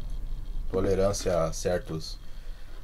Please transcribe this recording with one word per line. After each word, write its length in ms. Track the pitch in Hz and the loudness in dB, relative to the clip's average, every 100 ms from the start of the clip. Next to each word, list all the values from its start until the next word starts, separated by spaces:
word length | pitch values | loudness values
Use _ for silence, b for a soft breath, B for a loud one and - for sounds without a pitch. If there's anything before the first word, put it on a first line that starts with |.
| - - - - - - - | -2 -2 -2 -4 -2 -2 0
tolerância 720 | 95 98 95 95 101 98 85 | 2 4 6 4 4 2 2
a 80 | 80 | 2
certos 640 | 80 95 90 - 80 - - b b b b b b | 0 0 0 -2 -6 -6 -8 b b b b b b